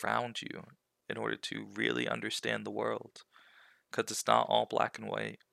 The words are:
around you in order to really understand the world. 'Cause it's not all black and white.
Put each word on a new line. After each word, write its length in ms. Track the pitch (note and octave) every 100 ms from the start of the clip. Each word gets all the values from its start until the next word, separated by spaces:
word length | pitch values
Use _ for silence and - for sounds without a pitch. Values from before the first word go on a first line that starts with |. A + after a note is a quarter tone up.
around 400 | A2 A2+ A#2+ A2
you 240 | - - - C#3 _ _ -
in 60 | -
order 180 | A2 A2
to 300 | - A2 G#2
really 340 | G2+ A#2 A#2+ A#2
understand 580 | A#2 A2 - A#2 A2 G#2+
the 40 |
world. 540 | G#2+ A2+ A2+ - - - - - - - _ -
'Cause 140 | - A2+
it's 160 | G#2+ -
not 220 | A#2 G2+
all 180 | A2+ A2+
black 320 | A#2 A2 A2
and 100 | G#2+
white. 300 | G#2 A2 A2 _